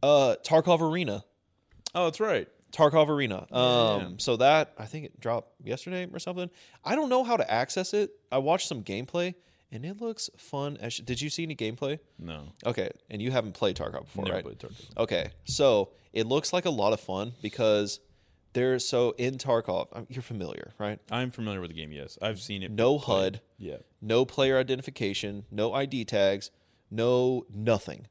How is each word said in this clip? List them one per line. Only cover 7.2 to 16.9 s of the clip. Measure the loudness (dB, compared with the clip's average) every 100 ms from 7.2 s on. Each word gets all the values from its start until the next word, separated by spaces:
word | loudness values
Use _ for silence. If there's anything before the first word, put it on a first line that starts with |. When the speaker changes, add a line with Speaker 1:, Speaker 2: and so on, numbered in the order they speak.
Speaker 1:
how | 2 0
to | 2
access | 0 0 -2 -2
it. | -2 -2 -6 _
I | -2
watched | 2 0 0
some | -6
gameplay, | -6 -6 -4 -4 -4 -6 _ _ _
and | -12
it | -10 -8
looks | -8 -8 -10 _
fun | -10 -6 -6 -6
as | -8
sh-, | -8
did | -6 -6
you | -4
see | -6
any | -6 -4
gameplay? | -4 -2 -4 -6 _ _
Speaker 2:
No. | -12 -12 -14 -8
Speaker 1:
Okay, | -4 -2 -4 -6 _
and | -6
you | -2
haven't | 0 -2
played | 0 0 0
Tarkov | -6 -8
before, | -10 -6
Speaker 2:
Never | -4 -4
Speaker 1:
right? |
Speaker 2:
played | -6 -14
Tarkov. | -16 -18 -16 -4
Speaker 1:
Okay, | 0 0 -4 -10
so | -6 2 6 6 2 -6 _
it | -4 0
looks | 0 0
like | -2
a | 0
lot | 2 2